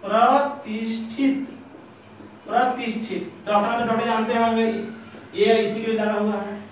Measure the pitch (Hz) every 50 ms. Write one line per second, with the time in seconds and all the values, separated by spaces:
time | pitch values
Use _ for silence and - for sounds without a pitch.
0 | - 196 208 226 240 254 269 285 277 285 - - - 220 214 220 226 226 226 226
1 | - - - - 269 269 277 277 - - - - - - - - - - - -
2 | - - - - - - - - - 208 214 240 254 254 247 254 240 226 208 226
3 | - - 185 170 - - - - - 208 208 208 208 226 226 240 233 220 226 220
4 | - 233 233 220 220 220 247 233 233 226 226 226 226 226 226 - - - - -
5 | - - - - - - - 185 208 220 220 220 202 - - 220 220 226 220 208
6 | 208 214 208 208 208 214 208 208 208 202 208 - - -